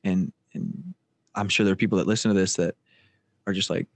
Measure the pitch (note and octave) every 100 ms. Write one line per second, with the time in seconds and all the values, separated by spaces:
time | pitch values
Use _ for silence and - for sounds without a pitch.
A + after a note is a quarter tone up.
0 | F#2+ F#2 F2+ _ _ - - - F3+ -
1 | _ _ _ - G2+ - G#2 F#2+ G#2+ F#2+
2 | E2+ A2 A2+ G2+ F#2 - E2+ - _ _
3 | _ _ _ _ - F#2+ - F2 -